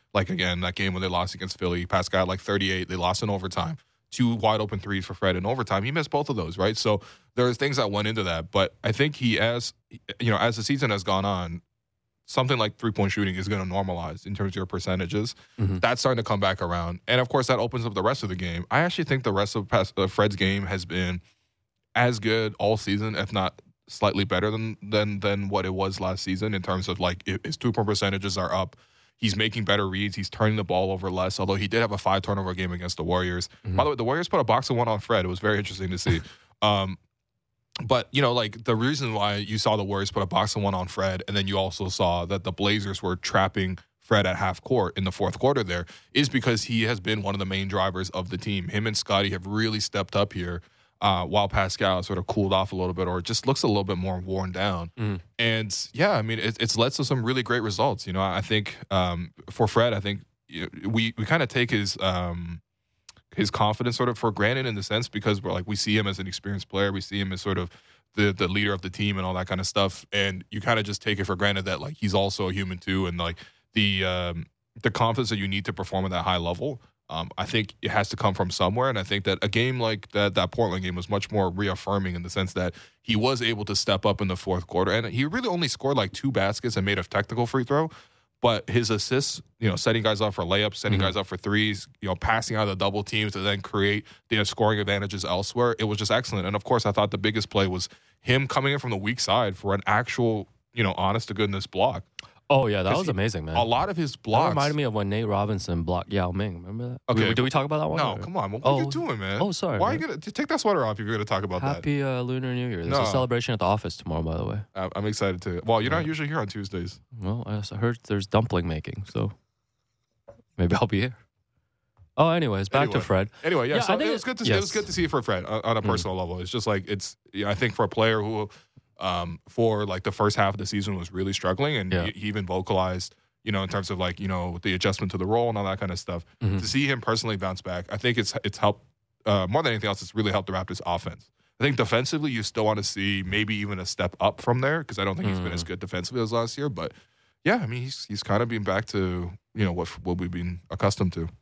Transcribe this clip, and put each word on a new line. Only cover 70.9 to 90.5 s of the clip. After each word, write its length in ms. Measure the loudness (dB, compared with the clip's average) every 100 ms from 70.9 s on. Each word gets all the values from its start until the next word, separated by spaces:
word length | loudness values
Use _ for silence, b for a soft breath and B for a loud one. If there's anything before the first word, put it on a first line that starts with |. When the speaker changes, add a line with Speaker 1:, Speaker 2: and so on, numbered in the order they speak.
| -4
Speaker 1:
take 180 | -2 -2
it 40 |
for 120 | -2 0
granted 280 | 0 0 -2
that, 140 | -4
like, 160 | -6 -4
he's 160 | 0
also 360 | 2 2 0 -2
a 40 |
human 240 | -2 -4 -6
too. 280 | -4 -2 0
And, 100 | -2
like, 220 | -4 -6 B B B
the, 320 | 2 2 2
um, 420 | 0 0 -2 -6 -10 _ _ -4
the 80 | -2
confidence 400 | 2 2 2 0
that 80 | -2
you 100 | -2
need 160 | -2 -2
to 60 |
perform 320 | -6 -4 -2
at 60 | 0
that 140 | 0
high 120 | 0 0
level, 440 | 0 -2 -4 -6 b b -10
um, 200 | -6 -6 -6
I 60 |
think 300 | -2 0 -2 -4
it 80 | -2
has 160 | 0 0
to 60 | 0
come 180 | 0
from 160 | 2 0
somewhere. 380 | 0 2 2 0
And 100 | 0
I 40 |
think 200 | -2 -2
that 140 | 0 0
a 60 | 0
game 300 | 2 2 0
like 300 | -2 -2 -4
that, 240 | 0 2
that 160 | 2 0
Portland 300 | 2 2 2
game 100 | -2 -4
was 120 | -2
much 220 | -2 0
more 200 | 0 0
reaffirming 640 | 0 -2 -2 0 0 0 -4
in 60 |
the 60 | -4
sense 220 | -2 -2
that 200 | 0 -2 -4 B B
he 120 | 0 2
was 260 | 4 2
able 220 | 0 -2 -2
to 80 | -2
step 280 | 2 2 2
up 140 | 0
in 80 | 0
the 80 | -2
fourth 300 | -2 -2 0
quarter. 220 | 0 2
And 140 | 2 0
he 180 | -2
really 240 | 0 0 0
only 180 | 0 -2
scored, 280 | -2 0 2
like, 160 | 0
two 200 | -2 -2
baskets 440 | 2 2 0 -2 0
and 80 |
made 140 | 0 0
a 60 |
technical 420 | 0 -2 -2 -2 0
free 160 | 0
throw. 260 | 2 2 0 B B B B _
But 280 | 2 2 0
his 180 | 0 2
assists, 520 | 0 0 0 0 -4 -12 -2
you 100 | 0
know, 80 | 2
setting 260 | 2 2
guys 180 | 2 2
up 100 | 0
for 100 | 0
layups, 320 | 0